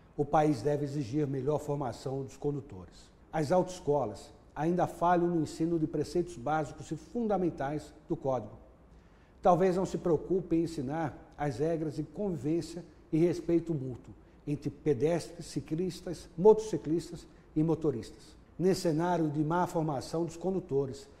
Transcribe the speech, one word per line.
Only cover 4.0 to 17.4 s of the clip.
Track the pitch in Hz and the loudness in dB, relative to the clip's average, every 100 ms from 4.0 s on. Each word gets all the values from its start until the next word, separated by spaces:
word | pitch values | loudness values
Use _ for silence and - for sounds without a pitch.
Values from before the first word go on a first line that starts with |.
| 113 101 - - - - | 0 -6 -14 -20 -14 -4
ainda | 160 175 156 | 0 0 0
falham | - 170 180 175 | 2 2 4 4
no | 170 | 2
ensino | 151 - 165 170 | 0 -2 0 0
de | 156 | 0
preceitos | 156 143 175 170 - | -2 -2 -2 -2 -4
básicos | 127 156 135 - 135 | -2 -2 -2 -8 -10
e | 156 | -10
fundamentais | - 240 220 190 175 - 139 151 - - - | -8 -4 0 2 0 -2 -4 -6 -10 -14 -8
do | 160 | -4
Código. | 135 127 107 - - - - - - - - - | -2 -2 -4 -14 -20 -20 -20 -20 -20 -20 -20 2
Talvez | 196 170 190 175 | 6 8 6 4
não | 170 | 0
se | 175 | 0
preocupe | 180 147 - 185 - 165 | 2 2 2 0 2 2
em | 165 | 2
ensinar | - 127 160 151 - - - | -2 -4 -2 -4 -6 -14 -4
as | 147 117 | -2 0
regras | 156 160 156 143 | 0 0 -2 -4
de | |
convivência | 147 - 202 156 135 165 156 175 - - - | -6 -4 -4 -2 -2 -2 -2 -10 -14 -20 -2
e | 156 | 2
respeito | 175 151 - 170 165 | 4 2 2 2 2
mútuo | 151 131 117 - 101 - - - | -4 -4 -10 -14 -20 -20 -10 -6
entre | 147 143 | -4 -4
pedestres, | - 156 123 151 170 - - 151 | -2 0 2 2 0 -4 -12 -8
ciclistas, | - - 160 185 - 185 156 - - | -8 -4 -4 -4 -6 -10 -10 -10 6
motociclistas | 208 214 214 156 143 165 - 160 - - | 8 8 4 -4 -2 -2 -4 -12 -18 -20